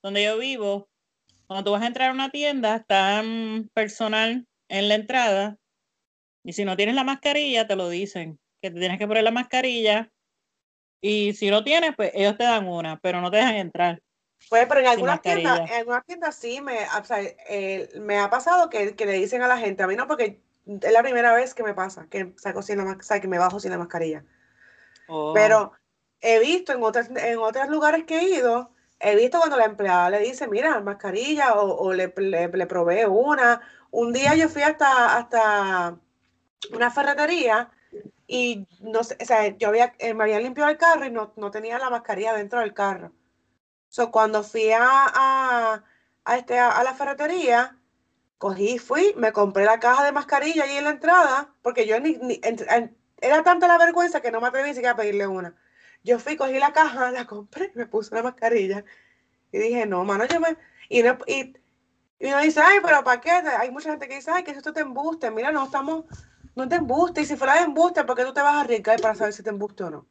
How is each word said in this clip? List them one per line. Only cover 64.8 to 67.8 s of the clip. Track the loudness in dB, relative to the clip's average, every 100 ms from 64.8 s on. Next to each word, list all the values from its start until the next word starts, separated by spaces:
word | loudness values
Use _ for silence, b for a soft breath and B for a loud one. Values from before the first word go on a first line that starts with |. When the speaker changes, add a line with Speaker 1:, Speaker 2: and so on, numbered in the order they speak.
Speaker 2:
embuste". | -6 -6 -6 -6 -6
Mira, | -4 -4
no | -4 -4
estamos, | -4 -4 -8 -10 B B B B -10
no | -4
te | -2
embuste. | 0 0 0 0
Y | -6
si | -2
fuera | 2 4
de |
embuste, | 4 2